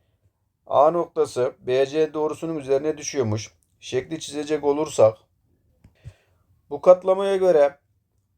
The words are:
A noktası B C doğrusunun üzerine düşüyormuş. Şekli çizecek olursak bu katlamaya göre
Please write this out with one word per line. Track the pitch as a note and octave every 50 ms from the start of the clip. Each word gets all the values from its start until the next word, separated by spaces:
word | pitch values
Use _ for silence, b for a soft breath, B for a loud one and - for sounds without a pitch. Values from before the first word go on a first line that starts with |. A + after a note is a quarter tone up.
| _ _ _ _ _ _ _ _ _ _ _ _ _
A | - - B2 C#3+ D#3
noktası | E3+ F3 E3 - _ E3 D3+ C#3 - B2 B2 C3 - _
B | - B2 B2+ C3 C#3
C | C#3 C#3+ D#3 D#3 D3+ D3
doğrusunun | D#3 D3+ D#3 D3+ - E3 E3 E3
üzerine | D3+ C3 B2+ C3+ C#3 D3 D#3 D3+ D3
düşüyormuş. | D3 - - C#3+ A#2+ G#2+ G#2+ A2 G#2 - _ _ _ _ _ _
Şekli | - - B2 B2+ B2+ D#3 D#3+ D#3
çizecek | - - C#3 D3 D3 D3 D#3 D3 C#3+
olursak | C#3+ C#3+ D3 D#3 D3+ - - A2 A2 A2+ - _ _ _ _ _ _ _ _ _ _ _ _ - b b b b b b b b b b b b b _ _ _ _
bu | C#3+ C#3
katlamaya | - F3+ F3+ F#3 F#3 F#3+ F#3+ F#3+ G3 G3 G3
göre | F#3+ F#3 F#3 E3+ D3+ C#3+ C#3+ - _ _ _ _ _ _ _ _ _ _ _ _